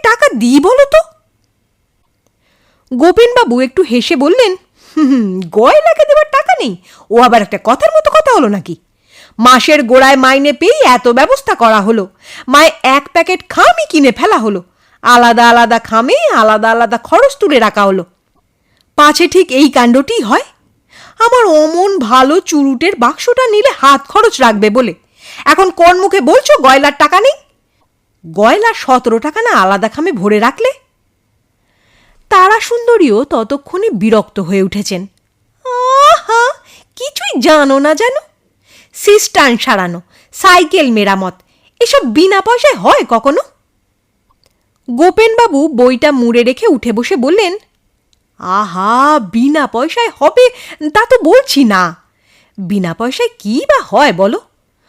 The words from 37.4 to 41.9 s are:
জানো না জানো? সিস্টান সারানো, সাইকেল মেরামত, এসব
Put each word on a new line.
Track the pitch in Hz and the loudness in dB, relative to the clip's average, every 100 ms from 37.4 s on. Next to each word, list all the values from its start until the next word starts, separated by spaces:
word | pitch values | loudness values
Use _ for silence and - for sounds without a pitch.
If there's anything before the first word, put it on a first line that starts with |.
জানো | 277 311 277 269 | 0 2 2 0
না | 294 | 0
জানো? | 302 466 554 - _ _ _ _ _ _ | -2 -2 -4 -10 _ _ _ _ _ _
সিস্টান | - - 415 - 370 277 240 | -6 2 2 2 0 0 0
সারানো, | - 208 180 175 - _ _ | -2 -4 -4 -10 -16 _ _
সাইকেল | - 381 359 311 349 277 | -4 2 2 2 0 0
মেরামত, | 214 196 196 185 - _ _ _ _ | 0 0 -2 -4 -10 _ _ _ _
এসব | 466 | -2